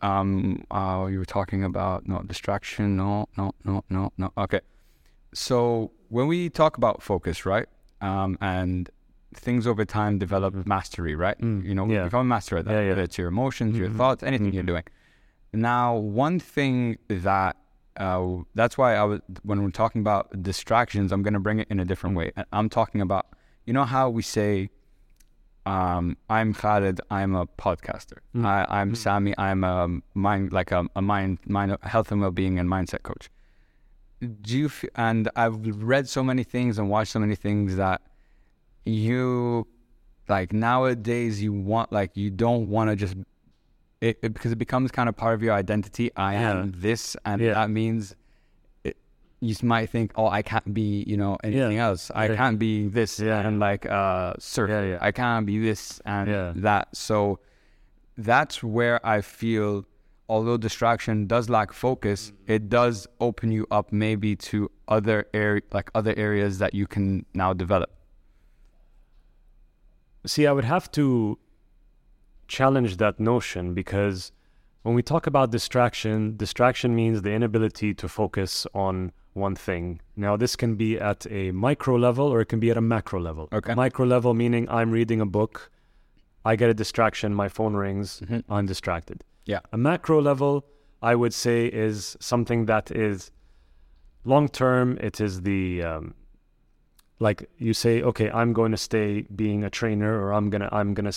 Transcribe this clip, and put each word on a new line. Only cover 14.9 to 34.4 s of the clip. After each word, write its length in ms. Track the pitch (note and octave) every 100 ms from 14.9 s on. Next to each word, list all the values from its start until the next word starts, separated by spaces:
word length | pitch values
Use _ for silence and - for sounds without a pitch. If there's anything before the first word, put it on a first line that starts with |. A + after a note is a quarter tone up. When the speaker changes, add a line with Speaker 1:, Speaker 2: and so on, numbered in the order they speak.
| - _ _ _ _ _
Speaker 1:
Now, 460 | A2 A#2 B2 B2 A#2
one 420 | G#2+ G#2+ D3+ F3+
thing 580 | - C#3+ C3+ B2+ A#2+ A2 -
that, 480 | F#2+ F#2+ G2 F#2+ - _ _ _ -
uh, 400 | F#2+ F#2 F#2 F2+ - A2+
that's 220 | A#2 -
why 180 | B2 G#2
I 80 |
was, 160 | G#2 G#2 - F#2
when 180 | G2+ G2+
we're 100 | G2
talking 280 | - A2 A2+
about 420 | G#2+ G2+ - F#2+
distractions, 720 | F#2 - - A#2 A#2+ G#2 F#2+
I'm 100 | G2
gonna 200 | G2+ G#2
bring 180 | G2+ A2
it 80 | -
in 120 | G2+
a 40 | F2+
different 280 | F#2 F#2 F2+
Speaker 2:
Mm. 40 |
Speaker 1:
way. 120 | E2 -
I, 80 | -
I'm 160 | G#2 A2
talking 320 | A#2 A2 G#2+
about, 240 | F#2+ F#2+ - - _ _ -
you 80 |
know 100 | C3
how 260 | B2 C3+ C3
we 120 | A2+
say, 480 | - G#2+ G#2 G2 F#2+ _ _ _ _ _ _ _ _ _ -
um, 500 | F#2+ F2+ F2 F2 - -
"I'm 240 | A2 A2
Khaled, 480 | G2+ G#2 G#2 G2 F#2 -
I'm 240 | G2 G2 F#2
a 100 | F2
podcaster. 760 | - G2 F#2+ - - - - -
Speaker 2:
Mm. 120 | B2 G#2+
Speaker 1:
I, 200 | G2 - G2+
I'm 120 | G2+
Speaker 2:
Mm. 40 | A2+
Speaker 1:
Sami, 360 | G#2+ G2+ G2+ G2+
I'm 280 | G2 F#2+ F#2
a 340 | F2+ F2 F2 -
mind, 400 | G2+ G2 G2 G2
like, 180 | F#2+ F2+
a, 140 | F2+ F2 G2
a 60 |
mind, 380 | G2 G2+ F#2+ F#2 -
mind, 300 | G2+ G2 G2+
health 260 | - A2+ -
and 80 | G#2
well-being 360 | F#2+ F2+ F#2+ F2+
and 100 | F2+
mindset 340 | F#2+ F2+ -
coach." 260 | - - - _ _ _ _ _ _ - - - A#2+ G#2